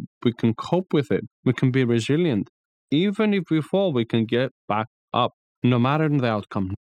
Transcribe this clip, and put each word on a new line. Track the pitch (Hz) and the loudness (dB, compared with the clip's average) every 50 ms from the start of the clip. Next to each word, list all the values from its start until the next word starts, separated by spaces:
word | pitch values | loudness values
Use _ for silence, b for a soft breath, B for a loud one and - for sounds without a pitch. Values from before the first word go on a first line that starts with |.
| 110 - _ - - | -12 -14 _ -4 -2
We | 123 117 | -2 -2
can | - - 117 110 | 0 -2 -2 -2
cope | - - - - 180 190 - - | -2 -4 -2 -2 -2 -2 -2 -2
with | 156 135 - | -2 0 0
it. | 98 92 - - _ _ - | -2 -2 -4 -6 _ _ -2
We | 131 127 | -2 0
can | - - 131 | 0 0 0
be | 123 135 131 | 2 2 0
resilient. | 117 120 117 113 - 135 156 180 170 123 101 - - _ _ _ _ _ _ _ - | 2 0 0 0 0 0 0 0 0 0 -2 -4 -4 _ _ _ _ _ _ _ -2
Even | 131 147 185 208 196 - 220 214 202 | 0 0 0 0 0 0 0 0 0
if | 196 165 - | 0 0 0
we | 165 156 | 0 -2
fall, | 143 - - 190 202 185 143 | -2 0 0 0 0 2 0
we | 123 117 | 0 0
can | - - 117 113 | 0 0 0 0
get | 107 117 120 131 127 - _ _ | 2 0 0 0 -2 -6 _ _
back | - 101 107 117 - _ _ _ _ - | -4 -2 -2 -2 -4 _ _ _ _ -2
up, | 113 123 123 _ _ _ _ _ _ - | -2 -2 -2 _ _ _ _ _ _ 0
no | 123 127 120 | 2 2 2
matter | 120 131 143 156 160 151 | 2 2 2 0 0 0
the | 147 143 123 | 0 0 0
outcome, | 120 110 104 95 - - 107 95 92 101 - _ _ _ | 0 -2 -2 -4 -6 -6 -6 -6 -6 -8 -10 _ _ _